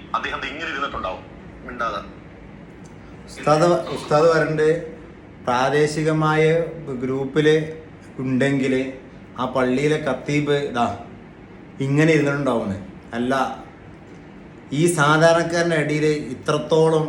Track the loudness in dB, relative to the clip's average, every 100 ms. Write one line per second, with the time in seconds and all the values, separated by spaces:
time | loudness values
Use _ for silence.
0 | -6 -6 -4 -8 -8 -8 -8 -6 -6 -6
1 | -8 -8 -14 -20 -18 -18 -14 -6 -6 -6
2 | -10 -18 -20 -20 -20 -20 -20 -20 -20 -20
3 | -20 -20 -18 -4 2 4 4 2 -2 -8
4 | 0 4 6 4 2 2 2 2 -4 -14
5 | -18 -20 -20 -8 -2 0 2 2 2 2
6 | 0 2 2 4 4 2 0 -8 -10 -6
7 | -4 -4 -2 2 4 4 0 -10 -18 -20
8 | -16 -8 -2 0 2 2 0 0 -2 -8
9 | -16 -20 -14 -6 -4 0 0 2 0 0
10 | -2 -4 -2 -2 0 0 -2 -2 -2 -4
11 | -12 -18 -20 -20 -20 -20 -16 -6 0 4
12 | 4 4 2 0 0 -2 -2 -6 -10 -18
13 | -10 -6 -2 -2 -2 -6 -16 -20 -20 -20
14 | -20 -20 -20 -20 -20 -20 -6 0 2 4
15 | 4 6 6 6 2 0 0 0 0 0
16 | 0 0 -4 -6 -4 -4 0 2 4 2